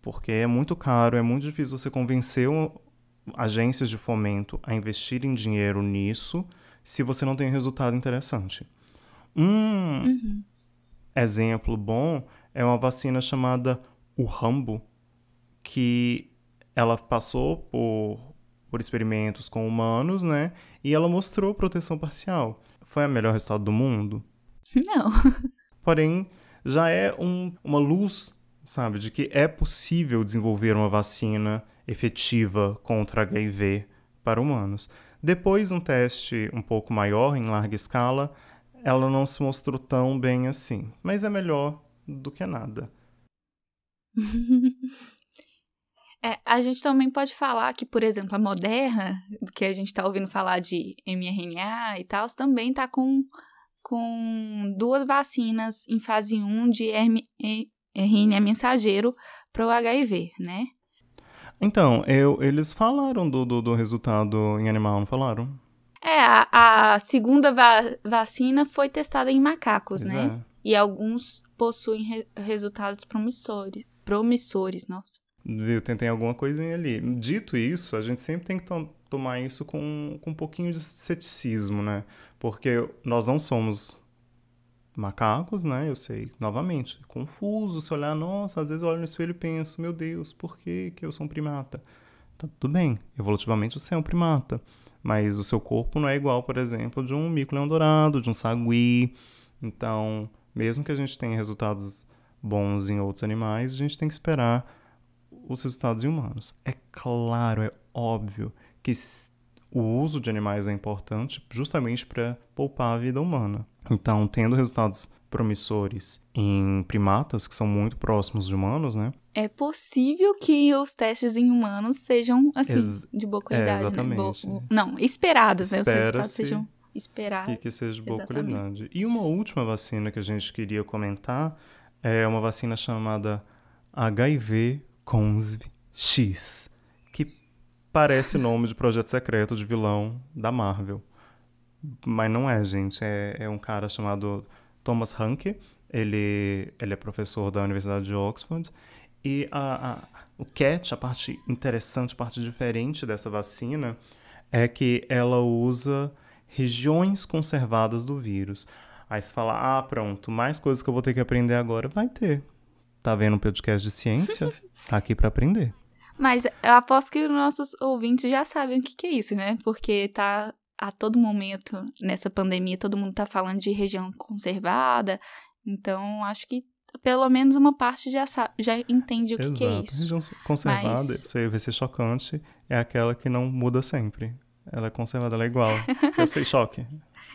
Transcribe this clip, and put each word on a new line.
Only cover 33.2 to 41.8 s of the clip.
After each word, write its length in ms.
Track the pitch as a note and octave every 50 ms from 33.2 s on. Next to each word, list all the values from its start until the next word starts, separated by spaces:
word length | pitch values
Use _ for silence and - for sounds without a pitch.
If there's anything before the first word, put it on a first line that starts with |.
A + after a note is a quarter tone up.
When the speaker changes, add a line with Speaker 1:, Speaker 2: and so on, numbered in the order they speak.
| A2
Speaker 1:
H 160 | F#2 - G#2+
I 100 | G#2+ G#2+
V 360 | G2 G2 G2+ G2 G2 G#2 G#2+ - _ _ _ _ _ _ _
para 180 | A#2+ A2+ A2+
humanos. 480 | B2 D3 C#3+ A#2+ G2+ G2 G2+ G#2 - - - - - - - _
Depois, 500 | - D3+ F3+ F3+ F3+ G3 F#3+ G3+ G#3+ F#3
um 80 | F3+ F3
teste 720 | F3 - C#3 B2+ B2 B2 - - - - - A#2 G#2+ A2+ -
um 80 | A#2+
pouco 320 | G#2+ - A#2 G#2+ - - A2+
maior, 420 | G#2+ G2+ G#2 G#2 G#2+ B2 C#3 C#3+
em 100 | C3+ A#2 A2+
larga 280 | A2 G#2 G#2 G#2 G#2+
escala, 580 | G#2 - - - B2+ A#2+ B2 C3 C3+ C#3 D3 - - - - - _ _ _ _ - B3
ela 260 | C#3+ B2+ C3 C3 C3
não 160 | C3+ C3+ C#3
se 160 | C#3 - -
mostrou 360 | D3 C3+ B2+ - - - B2+ C3
tão 400 | B2+ _ - B2+ B2+ C3 C3+ C3+
bem 280 | B2 C3 B2 B2 B2+ C3
assim. 440 | B2 - - - B2 G2+ G#2+ A2 - _
Mas 220 | _ F3+ G3 G#3 G3+
é 60 | G#3+
melhor 520 | G3+ G3 F#3+ E3+ D#3 C#3+ C#3+ D3 D3 D3+